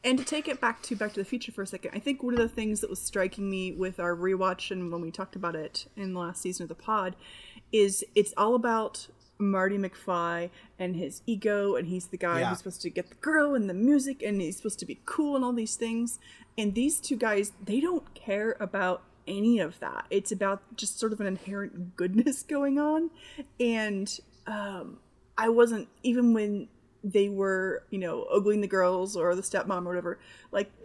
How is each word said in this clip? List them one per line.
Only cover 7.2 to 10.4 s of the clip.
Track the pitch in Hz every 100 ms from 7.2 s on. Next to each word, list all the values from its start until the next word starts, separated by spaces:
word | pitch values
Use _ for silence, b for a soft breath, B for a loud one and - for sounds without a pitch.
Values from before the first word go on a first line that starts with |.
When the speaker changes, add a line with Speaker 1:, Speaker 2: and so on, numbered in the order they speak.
| b b b b -
Speaker 1:
is | 220 202 190 -
it's | 208 202 -
all | 208
about | 247 240 226 220 - - - _ _
Marty | 202 190 190 202
McFly | 190 - - 175 170 170